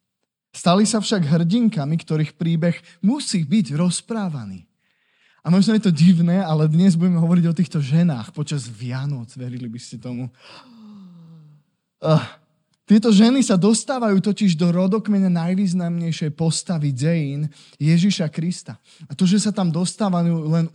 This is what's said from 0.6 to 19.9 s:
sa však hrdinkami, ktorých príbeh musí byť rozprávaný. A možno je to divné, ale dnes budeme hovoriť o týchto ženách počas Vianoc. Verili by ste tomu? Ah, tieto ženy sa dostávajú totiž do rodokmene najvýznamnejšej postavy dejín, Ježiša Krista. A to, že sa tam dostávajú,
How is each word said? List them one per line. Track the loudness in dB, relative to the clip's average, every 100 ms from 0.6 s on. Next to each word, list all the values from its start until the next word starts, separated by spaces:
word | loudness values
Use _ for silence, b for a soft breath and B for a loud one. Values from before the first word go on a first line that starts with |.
| 2 2 2
sa | 0
však | -2 -2 0
hrdinkami, | 0 0 2 0 0 -4 -4
ktorých | -2 -4 -4
príbeh | -4 -2 0 0 -2 -8 b 0
musí | 0 -2 -4 0
byť | 0 0 0
rozprávaný. | -2 -2 -6 -6 -6 -8 -10 -14 -18 _ _ _ _ _ _ _ 0
A |
možno | 2 4 2
je | 2
to |
divné, | 4 6 6 4 0
ale | 0 0 2
dnes | 4 4 4
budeme | 2 2
hovoriť | 2 2 2
o | 0
týchto | -2 -2
ženách | 0 2 2 0 -8 -10
počas | -6 -6 -8
Vianoc. | -12 -10 -6 -6 -8 -10 -12
Verili | -12 -10 -12
by | -14
ste | -16 -16
tomu? | -12 -10 -12 -14 B B -20 -20 -20 -20 -20 -20 -20 -20 -20 -20 _ _ _ _
Ah, | 0 0 0 -16 _ _ _ _
tieto | 2 2 4
ženy | 6 6 4
sa | 2 2
dostávajú | 2 2 -2 -2 0 0
totiž | 0 0 0 0
do | 0
rodokmene | 0 0 -2 0 0 0
najvýznamnejšej | 0 -2 -2 0 -2 -4 -4 -4 -4 -6 -2
postavy | -2 -2 -4 -4 -2
dejín, | -2 -2 0 -2 -4 -8 B B B
Ježiša | 2 2 2 0 -4
Krista. | -4 -6 -6 -12 -20 _ B -12
A | 0
to, |
že | 2 2
sa | 0 0
tam | -2
dostávajú, | 0 -4